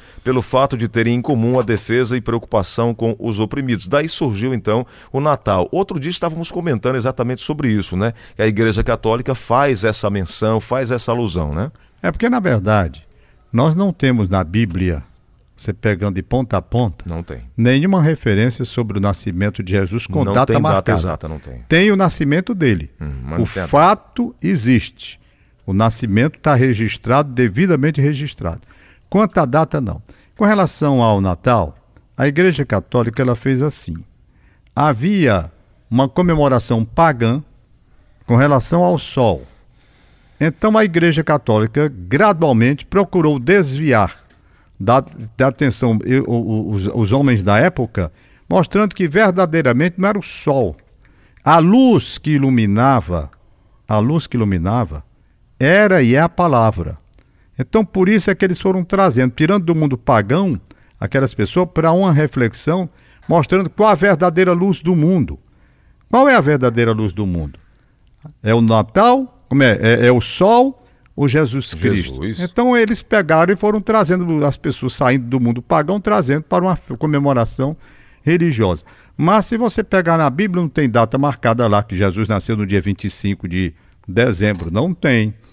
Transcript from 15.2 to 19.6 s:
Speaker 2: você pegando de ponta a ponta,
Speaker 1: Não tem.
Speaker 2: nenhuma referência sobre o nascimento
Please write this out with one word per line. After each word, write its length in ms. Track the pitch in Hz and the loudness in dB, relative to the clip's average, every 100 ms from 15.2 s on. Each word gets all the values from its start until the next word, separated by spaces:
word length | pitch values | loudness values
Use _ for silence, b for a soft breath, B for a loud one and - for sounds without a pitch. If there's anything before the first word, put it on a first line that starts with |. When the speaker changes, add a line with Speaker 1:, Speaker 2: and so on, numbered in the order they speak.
| _ _ _ - | _ _ _ -14
Speaker 2:
você 160 | - | -10
pegando 440 | - 110 95 104 92 | -4 -2 -2 -4 -4
de 60 | |
ponta 340 | - 127 127 95 | -4 -4 -2 -4
a 40 | |
ponta, 440 | - 117 117 80 87 | -2 -2 -2 -4 -10
Speaker 1:
Não 160 | 82 | -10
tem. 160 | 85 65 58 - | -10 -14 -10 0
Speaker 2:
nenhuma 460 | 113 135 175 190 | 2 2 2 2
referência 640 | 156 156 117 101 123 - 120 | 2 0 0 2 0 -2 -8
sobre 320 | - 113 98 | -6 -4 -2
o 40 | |
nascimento 600 | 101 95 - 87 104 - | -2 -4 -6 -4 -4 -4